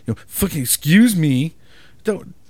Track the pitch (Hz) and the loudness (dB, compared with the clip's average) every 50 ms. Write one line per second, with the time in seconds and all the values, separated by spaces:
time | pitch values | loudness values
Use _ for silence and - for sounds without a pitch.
0 | - - 113 - - - - - - 190 - 165 135 120 - - - 143 160 196 | -8 -8 -8 -8 -8 -12 -6 -4 -4 -2 -2 -4 -4 -4 -4 -4 0 2 4 6
1 | 226 247 220 180 160 151 135 127 135 165 - - - - - - - - - - | 6 4 4 2 0 0 0 0 -2 -4 -6 -12 -20 -20 -20 -20 -20 -20 -20 -10
2 | - - 208 190 - - - - - | -6 -6 -6 -6 -8 -14 -20 -20 -20